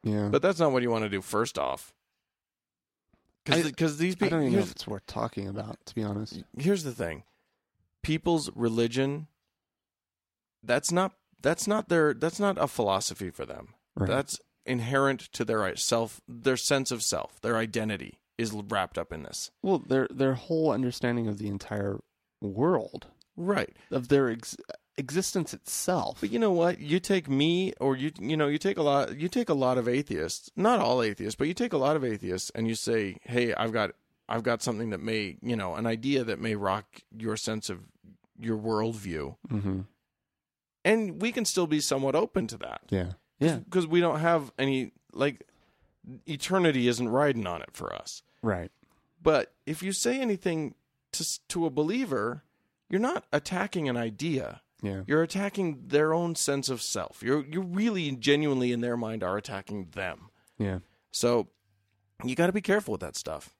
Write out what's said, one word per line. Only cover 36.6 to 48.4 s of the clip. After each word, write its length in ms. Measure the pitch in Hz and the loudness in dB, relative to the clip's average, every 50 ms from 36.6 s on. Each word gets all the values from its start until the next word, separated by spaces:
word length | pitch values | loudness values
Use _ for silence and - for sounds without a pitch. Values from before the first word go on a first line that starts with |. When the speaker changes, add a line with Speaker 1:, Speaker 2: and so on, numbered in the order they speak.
| 101 95 95 104 104 _ - - _ _ - | 0 0 0 0 -4 _ -20 -20 _ _ -14
Speaker 2:
your 220 | 110 110 110 104 | -6 -4 -4 -4
sense 320 | 110 - - 110 107 - - | -2 -2 -4 -4 -4 -4 -6
of 100 | 95 90 95 - _ _ _ 98 98 _ _ _ _ - | -8 -8 -10 -20 _ _ _ -20 -20 _ _ _ _ -8
your 180 | 107 113 110 | -4 -2 -2
worldview." 800 | 107 107 113 110 107 110 117 113 107 98 95 82 78 71 69 - _ - - | -2 0 0 2 2 2 0 -2 -4 -6 -6 -4 -4 -6 -6 -10 _ -8 -4
Speaker 1:
Mm-hmm. 320 | 123 104 101 98 95 95 98 - _ _ _ _ _ _ _ _ _ _ _ _ _ _ _ _ _ _ _ | -4 -2 0 -2 -2 -2 -4 -8 _ _ _ _ _ _ _ _ _ _ _ _ _ _ _ _ _ _ _
Speaker 2:
And 380 | 175 220 226 220 190 160 160 | 4 4 4 2 -2 -4 -2
we 100 | 202 240 | -2 -2
can 140 | 226 240 220 | 0 0 -2
still 220 | - - 190 175 | 0 2 2 2
be 120 | 156 151 151 | 2 2 0
somewhat 360 | 139 - 143 135 135 135 131 | 2 2 0 2 2 2 2
open 320 | 160 214 - - - 117 | 2 2 2 0 -2 -2
to 100 | 110 113 | -2 -6
that. 240 | - - - - - _ - | -10 -10 -10 -10 -12 _ -2
Speaker 1:
Yeah. 240 | 104 95 87 90 92 _ _ _ _ _ | 0 0 0 -2 -6 _ _ _ _ _
Yeah. 200 | 143 165 156 117 - - | 2 2 2 0 -6 0
Speaker 2:
'Cause 160 | - 185 170 | 0 0 2
we 140 | 156 160 175 | 4 4 4
don't 200 | 175 170 143 151 | 4 4 2 2
have 320 | 160 170 170 160 143 127 _ | 2 4 2 2 0 -4 _
any, 360 | - 135 139 135 131 123 - _ _ _ _ - | -2 0 2 2 0 -2 -4 _ _ _ _ -2
like, 340 | 90 135 147 123 107 - _ _ _ _ _ _ _ _ _ _ _ - - 131 - _ | 0 0 0 0 -4 -20 _ _ _ _ _ _ _ _ _ _ _ -18 -18 -18 -16 _
eternity 640 | - 151 139 - - 185 190 175 160 139 127 120 | -8 -8 -6 -2 0 2 4 6 6 4 6 4
isn't 220 | 123 120 113 123 113 | 4 4 2 0 2
riding 360 | 117 135 147 143 127 117 101 | 4 4 4 4 2 2 -2
on 160 | 90 87 80 | -2 -4 -4
it 80 | - - | -8 -12
for 220 | - - - - - | -10 -10 -8 -8 -8
us. 300 | - - - - - _ _ _ _ | -8 -10 -12 -16 -16 _ _ _ _